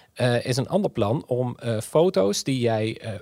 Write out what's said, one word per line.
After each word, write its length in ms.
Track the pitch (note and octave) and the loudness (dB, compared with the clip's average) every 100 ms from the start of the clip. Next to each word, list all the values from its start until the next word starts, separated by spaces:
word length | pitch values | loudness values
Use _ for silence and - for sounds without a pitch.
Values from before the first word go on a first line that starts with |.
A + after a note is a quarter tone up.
| - | -16
eh, 320 | - B2 A#2+ - | -2 0 2 0
is 120 | B2+ | -2
een 120 | B2 | 0
ander 220 | F#3 G3 | 0 0
plan 320 | - G2+ G#2+ - | 0 0 0 -2
om, 280 | B2 B2 A#2+ | -2 -2 -4
eh, 220 | A#2 A2 | -4 -4
foto's 640 | - D#3 F3+ F#3+ G3 G3+ | 0 4 4 4 0 0
die 160 | - C3 | -2 0
jij, 380 | A#2 A2 A2 A2+ | 2 2 -2 -4
eh, 100 | A2 G2 | -10 -10